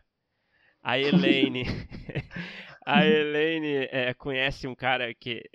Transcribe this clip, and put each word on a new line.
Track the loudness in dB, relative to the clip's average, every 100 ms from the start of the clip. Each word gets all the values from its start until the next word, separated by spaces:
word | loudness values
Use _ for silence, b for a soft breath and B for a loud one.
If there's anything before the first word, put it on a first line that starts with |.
| _ _ _ _ _ _ _ _
A | -4 0
Elaine, | 4 4 6 4 2 0
<laughs> | -4 -6 -8 -14 -10 -10 -8 -10 -12 -14 -18 -14 2
a | 4 6
Elaine, | 4 2 0 0 0 0 0 0
é, | -2 -2
conhece | -4 -4 -2 -2 -4 -10
um | -4
cara | -2 0 -2
que, | -8 -10 -10 -10